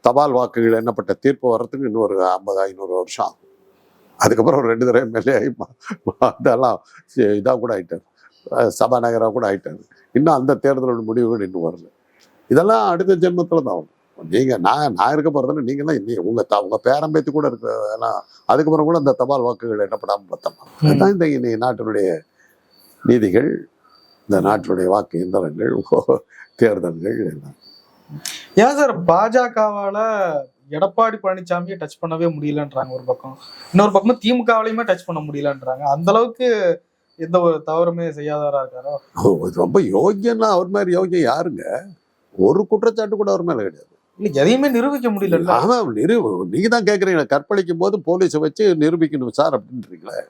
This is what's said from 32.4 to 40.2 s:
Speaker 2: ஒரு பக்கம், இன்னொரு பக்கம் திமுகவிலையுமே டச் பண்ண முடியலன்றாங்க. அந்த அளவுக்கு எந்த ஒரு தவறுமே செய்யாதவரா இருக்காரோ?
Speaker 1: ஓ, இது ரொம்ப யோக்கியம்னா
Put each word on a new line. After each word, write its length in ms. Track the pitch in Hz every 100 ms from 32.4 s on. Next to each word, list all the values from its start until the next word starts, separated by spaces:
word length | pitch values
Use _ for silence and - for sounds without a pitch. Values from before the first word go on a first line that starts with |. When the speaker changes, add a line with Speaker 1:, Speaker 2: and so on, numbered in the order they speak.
| 147 147 143 135 131
Speaker 2:
ஒரு 120 | 127
பக்கம், 340 | 127 127 131 131 - - -
இன்னொரு 200 | 180 208
பக்கம் 260 | 196 202 247
திமுகவிலையுமே 600 | 220 247 233 226 220 220
டச் 220 | 226 175 -
பண்ண 160 | 165
முடியலன்றாங்க. 600 | 151 143 143 135 127 131
அந்த 300 | 143 147 170
அளவுக்கு 680 | 220 233 226 254 214 185 170 _ _ _ _
எந்த 240 | 165 180
ஒரு 220 | 170 156 151
தவறுமே 420 | 160 175 170 170
செய்யாதவரா 560 | 147 147 147 147 139
இருக்காரோ? 580 | 127 127 131 143 _ -
Speaker 1:
ஓ, 240 | - 95 -
இது 80 |
ரொம்ப 260 | - 175 196
யோக்கியம்னா 680 | 131 95 175 202